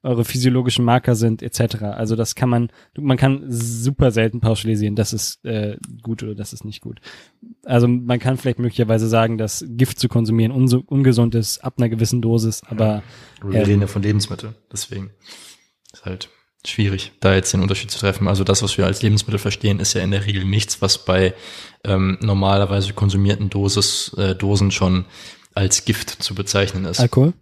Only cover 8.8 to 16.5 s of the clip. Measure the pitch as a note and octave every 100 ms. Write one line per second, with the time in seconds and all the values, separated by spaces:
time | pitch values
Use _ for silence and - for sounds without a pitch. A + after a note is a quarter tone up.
8.8 | A2 A2+ A2+ A2+ A2+ A2+ G#2+ - B2+ A#2
9.8 | B2+ - B2 B2 A2 A2+ A2+ C3 B2+ B2
10.8 | - C#3 C3 A#2 A#2 A#2 G#2+ - B2+ -
11.8 | A#2 A2+ A2 B2 A2+ A#2 A2 G#2+ - A2
12.8 | A2 G#2+ - - - - G2+ G#2+ G2+ G2+
13.8 | G2+ G#2 G2+ G#2 - - A2 A2 _ B2
14.8 | - G#2 G2 G2+ - - - - _ _
15.8 | _ - - F#2 - _ _